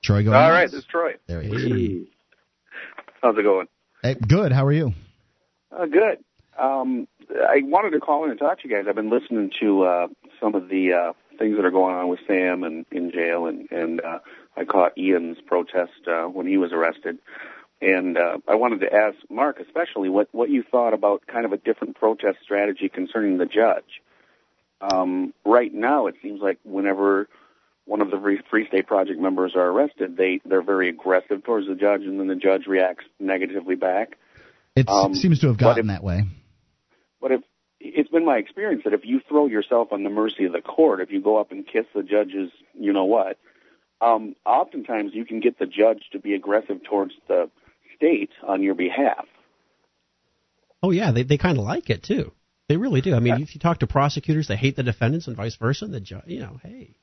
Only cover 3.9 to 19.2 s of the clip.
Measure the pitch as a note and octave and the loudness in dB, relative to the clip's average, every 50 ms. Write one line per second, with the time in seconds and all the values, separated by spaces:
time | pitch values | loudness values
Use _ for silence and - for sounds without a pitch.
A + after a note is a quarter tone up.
3.9 | _ _ - A#2+ C3+ B2+ A#2 G#2 C#3+ F#3+ G#3 D3 B2+ C3 C3+ C#3 C#3+ D#3 D#3+ B2+ | _ _ -2 -2 -2 0 0 2 2 2 2 2 2 2 2 2 2 2 0 -2
4.9 | F#2+ - - _ _ _ _ _ _ _ _ _ _ _ _ _ - - F3+ D#3+ | -4 -6 -12 _ _ _ _ _ _ _ _ _ _ _ _ _ -8 -6 -6 2
5.9 | C#3+ F3 G#3+ A3 - - _ _ _ _ _ _ _ - C3 C3+ C3+ C3+ B2+ C3 | 4 4 4 4 0 -4 _ _ _ _ _ _ _ -4 -2 -2 0 -2 -2 -2
6.9 | - - - - _ _ - _ - - C3 - - C#3+ C#3 C3+ D3+ F#3 G#3 G#3 | -4 -4 -6 -10 _ _ -16 _ -2 0 2 4 4 2 2 2 2 2 2 2
7.9 | D#3 D3 - - D3+ D3 D#3+ D#3 B2 G#2 C#3+ D3 F#3 - - C3+ A#2 G2+ G2 G#2 | -2 -2 0 0 -2 0 0 -4 -4 -2 -2 -2 -2 -2 -6 -4 -4 -4 -2 -2
8.9 | G2 A2 A2 G#2+ A2+ B2+ C#3+ - B2 A2 G#2 F#2+ - - A#2 G#2+ G2+ G2 F#2+ F2+ | -4 -2 -2 0 0 -2 -2 -2 -4 -2 -2 -2 -4 -2 0 2 4 4 4 4
9.9 | F2 F2 F2+ E2+ - _ _ - - - - G#2+ G#2 G2 F2+ F2+ F#2+ F#2+ F#2 F2+ | 2 2 0 -2 -6 _ _ -20 -14 -4 -4 -2 -2 -2 -4 -2 -2 0 2 2
10.9 | F2+ F2 F2 E2+ E2 _ _ _ _ - A#2+ G#2+ G#2 G#2 F#2+ F2+ F2+ F#2 F#2 F#2 | 2 2 0 -2 -4 _ _ _ _ -4 -2 0 0 2 0 2 2 2 2 2
11.9 | F#2 F2+ F2+ F2+ F2+ F2+ - - G2+ F#2 F#2 F2+ F2+ F2+ F2+ E2 D#2+ D#2+ E2 _ | 0 -2 -2 -4 -4 -6 -2 -2 0 0 2 0 -2 -2 -4 -8 -8 -10 -14 _
12.9 | - F2+ F2 F2 F2 F2 E2+ E2+ E2+ F2 E2+ E2 D#2 - - - - F2 E2 E2 | -8 -6 -6 -6 -4 -2 -2 -2 -2 -2 -2 -4 -6 -8 -12 -10 -6 -6 -4 -4
13.9 | E2 E2 E2 E2 E2 - _ - - - - _ _ - F#2 - - G2 F2+ F2 | -4 -6 -6 -8 -10 -12 _ -18 -20 -20 -20 _ _ -8 -6 0 2 4 4 4
14.9 | - - F#2 F#2 F#2+ F2 E2+ E2+ E2+ - - - F2+ F2+ F2 - - F2+ F2 E2+ | 2 -2 0 2 2 2 0 -4 -10 -12 -6 -2 0 0 0 0 -2 -4 -4 -4
15.9 | - - _ F2+ E2+ E2 E2 F2 F2+ F#2 F2+ F2+ F#2+ G2 F2+ E2+ F2 E2 E2 E2 | -6 -12 _ -4 -2 -2 -2 -4 -6 -6 -2 0 2 2 2 2 0 0 0 0
16.9 | E2 - - F#2+ E2+ - _ - - - - - - - - _ _ _ - F#2+ | -2 -4 -8 -10 -10 -10 _ -20 -20 -18 -18 -18 -18 -20 -20 _ _ _ 0 2
17.9 | F#2+ F#2 F#2 F#2 E2+ E2+ E2+ F2 F2 F2+ - - - A2 A#2+ B2 A2+ G2 F#2+ - | 2 2 0 0 0 0 0 0 0 -6 0 0 2 2 4 0 0 0 -2 2
18.9 | - G#2 G#2+ G#2+ G2 - | 4 4 4 2 0 -6